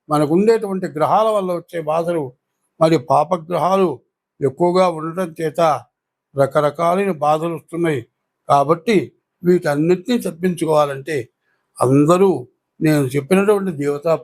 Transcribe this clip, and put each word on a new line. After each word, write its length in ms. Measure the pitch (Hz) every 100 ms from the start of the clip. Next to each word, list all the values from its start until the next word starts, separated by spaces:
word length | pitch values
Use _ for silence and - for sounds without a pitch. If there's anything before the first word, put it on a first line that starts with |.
| -
మనకుండేటువంటి 800 | 151 147 170 214 226 208 190 175 143
గ్రహాల 320 | 147 185 220 208
వల్ల 140 | 185 175
వచ్చే 220 | - 170 160
బాధలు, 340 | 160 170 170 135 - _ _ _ -
మరి 160 | 160 160 -
పాపగ్రహాలు 760 | 139 156 180 160 170 165 196 180 127 _ _ _ -
ఎక్కువగా 440 | 139 135 175 180 185 165
ఉండటం 340 | 160 165 180 160
చేత 220 | 160 156 165 131 - _ _ _ _
రకరకాలైన 800 | 135 135 151 147 139 170 185 196 165
బాధలు 300 | 147 156 170 165
వస్తున్నాయి. 440 | - 165 165 139 113 _ _ _ -
కాబట్టి 480 | 143 143 170 196 196 120 _ _ _
వీటన్నిటినీ 760 | 175 180 170 143 160 180 185 240 190
తప్పించుకోవాలంటే 880 | 165 180 170 160 151 147 139 135 147 113 _ _ _ _ -
అందరూ 520 | 123 139 147 180 190 147 - _ _ -
నేను 240 | 156 151 131
చెప్పినటువంటి 580 | 139 135 190 196 208 190 147
దేవతా 320 | 143 143 165 160